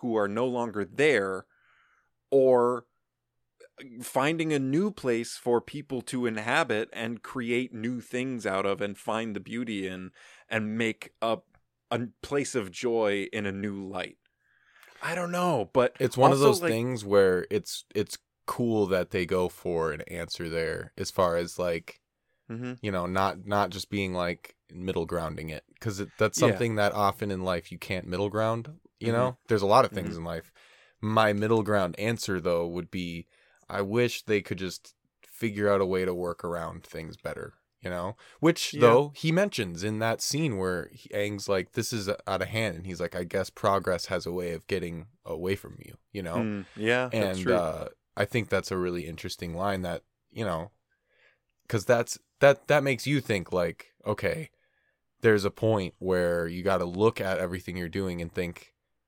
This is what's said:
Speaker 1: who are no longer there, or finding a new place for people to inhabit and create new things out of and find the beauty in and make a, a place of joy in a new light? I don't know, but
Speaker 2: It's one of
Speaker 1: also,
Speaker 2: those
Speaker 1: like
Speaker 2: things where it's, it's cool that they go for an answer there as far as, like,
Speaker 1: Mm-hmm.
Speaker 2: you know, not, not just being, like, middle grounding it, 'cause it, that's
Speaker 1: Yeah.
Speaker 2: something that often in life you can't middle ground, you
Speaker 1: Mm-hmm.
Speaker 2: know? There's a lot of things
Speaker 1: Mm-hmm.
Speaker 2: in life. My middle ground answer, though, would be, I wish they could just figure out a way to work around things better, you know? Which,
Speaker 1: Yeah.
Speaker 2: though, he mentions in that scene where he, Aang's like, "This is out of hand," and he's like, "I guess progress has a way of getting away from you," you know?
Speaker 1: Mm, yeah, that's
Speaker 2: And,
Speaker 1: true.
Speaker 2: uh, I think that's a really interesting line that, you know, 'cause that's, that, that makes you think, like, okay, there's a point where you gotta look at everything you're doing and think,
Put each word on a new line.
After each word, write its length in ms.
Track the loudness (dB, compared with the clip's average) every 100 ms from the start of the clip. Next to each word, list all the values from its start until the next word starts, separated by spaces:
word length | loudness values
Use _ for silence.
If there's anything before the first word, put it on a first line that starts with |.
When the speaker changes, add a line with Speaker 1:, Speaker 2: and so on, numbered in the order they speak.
Speaker 1:
who 160 | -2 0
are 120 | 2
no 180 | 0 0
longer 360 | 0 -2 -4
there, 600 | -4 2 4 4 2 -4 -8 _ _ _ _ _ _ _ _
or 560 | 4 8 6 6 2 -6 _ _ _ _ _ _ _ -20 -20 -18 -14
finding 520 | -6 0 0 0 0
a 60 | 0
new 320 | 2 2 0
place 460 | 0 0 0 -2 -6
for 240 | 0 2
people 400 | 0 -8 -8 -8
to 240 | -6 -2 -2
inhabit 640 | -2 0 2 2 0 -2
and 300 | -6 -6 -8
create 520 | -8 -8 -2 -2 -2
new 260 | -4 -6 -6
things 460 | -6 -6 -4 -4 -2
out 180 | 0 0
of 140 | 0
and 160 | -4 -6
find 400 | -4 -4 -4 -6
the 40 |
beauty 460 | -8 -8 -6 -6 -6
in 240 | -8 -12 -16 -20 -20 _
and 300 | -4 -2 -2
make 340 | -2 -2 -10 _
a, 180 | -2 -2 -6 _ _ _ _
a 100 | -4 -4 -10
place 320 | -6 -4 -2
of 160 | -2 -4
joy 580 | -4 0 2 2 0 -2
in 140 | -4 -4
a 60 |
new 340 | -4 -4 -6 -8
light? 300 | -6 -8 -10 _ _ _ _ _ _ -20 -12
I 120 | -6
don't 160 | -4 -2
know, 400 | 0 2 2 2
but 220 | 2 2 2
Speaker 2:
It's 160 | 0 6
one 160 | 6
of 60 | 8
Speaker 1:
also, 80 | 6
Speaker 2:
those 120 | 6
Speaker 1:
like 80 | 4
Speaker 2:
things 340 | 0 0 -4
where 420 | 4 6 8 4 0
it's, 340 | -4 -4 -10 -6
it's 240 | -4 -4 -6 _ _ -8
cool 400 | -2 2 2 4
that 240 | 2 2
they 160 | 0 0
go 220 | 2 0
for 440 | -2 -4 0 0
an 80 | -2
answer 460 | -8 -8 -8 -6 -4
there 440 | -2 -2 -4 -8 -8
as 140 | -4
far 260 | 2 4 2
as, 220 | -2 -2
like, 420 | -2 -2 -6 -16 _ _ _ _ -14
Speaker 1:
Mm-hmm. 240 | -10 -10 -8
Speaker 2:
you 120 | -4
know, 140 | -2 0
not, 380 | 0 0 0
not 260 | -2 0 0
just 200 | -2 -6
being, 240 | -4 -2
like, 400 | -2 -2 -4 -10 _ _
middle 320 | -10 -4 -2
grounding 440 | -2 -4 -4 -6 -10
it, 140 | -10 -14 _
'cause 180 | -6 -6
it, 180 | -6 0
that's 220 | 0 4
Speaker 1:
Yeah. 120 | 2
Speaker 2:
something 260 | 4 0 2
that 160 | 2
often 400 | 4 2 2 -4
in 100 | -4
life 300 | -2 -2 -4
you 60 | -10
can't 280 | -6 -6 -4
middle 240 | -2 -2
ground, 480 | 0 0 -2 -6 -16 _ _
you 80 | -2
Speaker 1:
Mm-hmm. 80 | 2
Speaker 2:
know? 220 | 0 -2 0
There's 140 | 2
a 40 | 6
lot 180 | 6
of 60 | 6
things 200 | 0 -6
Speaker 1:
Mm-hmm. 80 | -6
Speaker 2:
in 60 |
life. 280 | -8 -10 -12 _ -20 _ _ _
My 320 | 0 4 4
middle 320 | 4 2 2
ground 340 | 2 2 0 -2
answer, 420 | -4 -4 -4 -2
though, 240 | 0 0 0
would 200 | -4 -6
be, 380 | -6 -6 -6 -12 _ _ _ -8
I 140 | -4
wish 400 | -2 0 0 -2
they 200 | 0 0
could 160 | 0 -6
just 360 | -6 -8 -16 _ _ _
figure 440 | -20 -6 -6 0 2
out 120 | 4
a 60 | 4
way 180 | 2
to 100 | 0
work 300 | -2 -4 -6
around 400 | -6 -6 -6 -10 -12
things 300 | -12 -12 -10
better, 380 | -10 -10 -12 -16 _ _
you 100 | -8
know? 260 | -6 -6 -8 -16 0
Which, 360 | 2 2 0
Speaker 1:
Yeah. 60 | 6
Speaker 2:
though, 320 | 8 8 6 -2
he 160 | 0
mentions 500 | 2 2 0 -4 -4
in 160 | -4 -2
that 240 | -2 -2
scene 340 | -2 -2 0 0
where 320 | -2 -2 -6
he, 160 | -14 -8
Aang's 400 | -4 -4 -4 -2
like, 240 | -2 -2
"This 200 | -4 -4
is 160 | -4 -4
out 340 | -4 -4 -4
of 40 | -2
hand," 280 | -2 -2 -4
and 100 | -8
he's 140 | -6
like, 160 | -6 -4
"I 80 |
guess 260 | -4 -4 -4
progress 560 | -2 2 2 2 -2 -2
has 180 | -4
a 60 | -4
way 200 | -4 -4
of 160 | -6 -4
getting 400 | -4 -4 -8 -12 _
away 320 | -10 -6 -4 -4
from 220 | -6 -16
you," 120 | -18 -20 _
you 100 | -10
know? 140 | -4 -2
Speaker 1:
Mm, 300 | -2 -4 -8 -4
yeah, 320 | 0 2 0
that's 260 | 0 0 0
Speaker 2:
And, 40 |
Speaker 1:
true. 120 | 0 2
Speaker 2:
uh, 320 | 0 -4 -10 -14 _ -4
I 80 |
think 260 | -2 -2 0
that's 200 | -2 0
a 80 | -2
really 260 | -2 -2 -6
interesting 480 | -10 -10 -8 -8 -4
line 260 | -2 -2
that, 220 | -4 -6 -10 _ _
you 140 | -8
know, 260 | -4 -4 -6 _ _ _ _ _ _ _ _ _ -4
'cause 160 | -2
that's, 360 | 2 2 0 -8 _ _
that, 280 | 6 6 4
that 140 | 2
makes 220 | 2 0 0
you 140 | -2
think, 300 | 0 -2 -2
like, 400 | -2 -2 -4 -14 _ -6
okay, 440 | -2 -2 -2 -6 _ _ _ _ _ _ _
there's 220 | 4 6
a 60 | 4
point 440 | 0 2 2 0 -4
where 480 | 0 2 4 2 0
you 160 | -2
gotta 220 | 2 2
look 360 | 0 2 2 2
at 180 | -2 -2
everything 380 | -2 -4 -6 -8
you're 120 | -6
doing 320 | -2 -2 -4
and 80 | -6
think, 420 | -4 -4 -6 -16 _ _ _